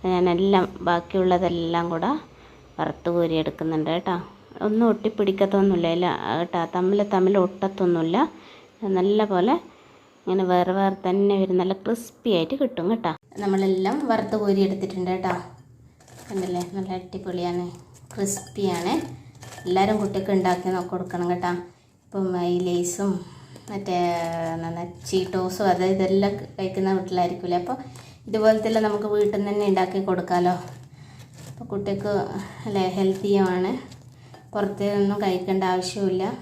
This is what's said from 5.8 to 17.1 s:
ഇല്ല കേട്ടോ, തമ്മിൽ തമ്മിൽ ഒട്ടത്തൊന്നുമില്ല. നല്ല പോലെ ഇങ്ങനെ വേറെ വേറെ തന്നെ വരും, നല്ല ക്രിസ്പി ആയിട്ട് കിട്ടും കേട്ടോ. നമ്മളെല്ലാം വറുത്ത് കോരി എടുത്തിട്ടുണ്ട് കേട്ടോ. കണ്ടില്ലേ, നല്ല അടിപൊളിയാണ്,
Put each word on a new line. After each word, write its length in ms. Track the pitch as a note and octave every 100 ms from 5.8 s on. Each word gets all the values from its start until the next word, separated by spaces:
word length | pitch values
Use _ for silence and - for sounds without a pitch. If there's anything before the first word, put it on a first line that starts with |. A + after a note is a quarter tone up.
| E3+ E3
ഇല്ല 120 | F3+ G2 - C#3
കേട്ടോ, 200 | F3 F3+ E3 F3+
തമ്മിൽ 240 | F#3 G3+ G3+
തമ്മിൽ 220 | F#3+ F#3 G3+ F3+
ഒട്ടത്തൊന്നുമില്ല. 720 | - F#3+ G3 F3+ E3+ E3 G3 D#4 - - - - _ G#3 F#3+
നല്ല 220 | F#3 G#3 G#3+
പോലെ 220 | F#3 G3 E4+ - - - - - _
ഇങ്ങനെ 200 | - F#3 F#3
വേറെ 200 | F3+ F3+ F#3+
വേറെ 180 | G3 F#3+ F#3
തന്നെ 260 | G3 G3+ G3
വരും, 160 | F#3+ F3+
നല്ല 120 | F3+ F#3+ -
ക്രിസ്പി 440 | A#3 - - A#3+ F#3
ആയിട്ട് 180 | D#3+ C4+
കിട്ടും 240 | C4+ B3+ E3+
കേട്ടോ. 200 | A3+ F3 D#3+ _ -
നമ്മളെല്ലാം 540 | G3+ G3 F#3+ F#3 F#3+ D4 C#4
വറുത്ത് 260 | A3 G3 G#3+
കോരി 180 | G3+ G3 F#3+
എടുത്തിട്ടുണ്ട് 420 | - F#3 F#3+ F3+
കേട്ടോ. 220 | F#3 F#3 F3 - - - - - _ - - -
കണ്ടില്ലേ, 340 | G3 F3+ F3+ F3 G3
നല്ല 140 | F#3 F#3
അടിപൊളിയാണ്, 680 | F3+